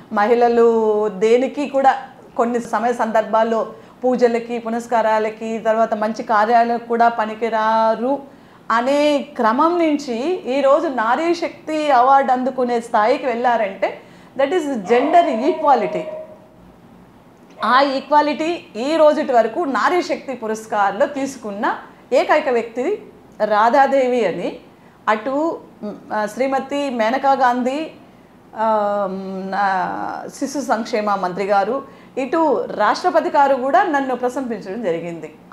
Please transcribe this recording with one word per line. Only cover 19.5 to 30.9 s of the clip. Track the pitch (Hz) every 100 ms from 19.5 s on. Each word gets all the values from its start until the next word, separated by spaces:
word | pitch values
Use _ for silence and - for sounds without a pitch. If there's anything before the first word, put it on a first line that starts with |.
| 285
నారీ | 311 226 254 359
శక్తి | - 247 -
పురస్కార్లో | 247 220 220 - 214 196 196 277
తీసుకున్న | 269 269 - 214 202 311 453 - - -
ఏకైక | 262 359 349 269
వ్యక్తి | 240 226 254 294 427 - - - -
రాధాదేవి | 208 208 233 277 269 269 254 247 190
అని | 170 247 - - - - _ -
అటు, | 220 262 277 330 - - -
మ్, | 208 - -
ఆ, | 214 208
శ్రీమతి | 226 269 269 262 285 277
మేనకా | 240 220 262 277
గాంధీ, | 262 254 247 247 285 320 - - - - - - 220
ఆ, | 220 214 208 202 190
మ్, | 190 190 190 190
ఆ, | 190 202 185 175 - - - -
శిశు | - 277 285
సంక్షేమ | 240 226 220